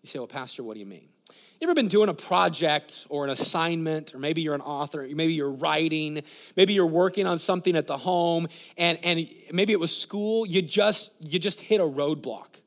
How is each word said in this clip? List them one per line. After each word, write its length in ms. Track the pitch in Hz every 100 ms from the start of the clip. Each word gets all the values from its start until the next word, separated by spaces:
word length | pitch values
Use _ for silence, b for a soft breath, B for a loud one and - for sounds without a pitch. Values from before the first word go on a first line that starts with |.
You 60 | -
say, 120 | 139
"Well, 80 | 117
Pastor, 360 | 139 127 -
what 100 | 117
do 60 | 107
you 60 | 98
mean?" 220 | 90 _ _ - B B B
You 80 | 330
ever 80 | 320
been 120 | 214
doing 220 | 202 214
a 40 |
project 920 | 156 - 180 180 160 160 151 - - -
or 140 | 147
an 60 | 139
assignment, 840 | 131 - 170 165 170 160 156 147
or 40 | 131
maybe 240 | 143 160
you're 140 | 151 143
an 60 |
author, 460 | 147 143 143 151 135
maybe 200 | 147 165
you're 180 | 160 143
writing, 720 | 131 156 151 160 156 151 151 143 B B -
maybe 160 | 190
you're 120 | 202 170
working 400 | 160 185 185 185
on 120 | 170
something 380 | - 185 185 165
at 100 | -
the 80 | 139
home, 520 | 185 175 170 165 165 B B -
and, 200 | 170 165
and 260 | 170 165 160 - -
maybe 200 | 175 202
it 80 | -
was 160 | 165 -
school, 500 | - 202 208 226 214
you 160 | 180
just, 520 | 170 202 208 208 - _
you 180 | 156 175
just 220 | 190 -
hit 180 | - 208
a 60 | 165
roadblock. 600 | 135 143 151 127 110 - -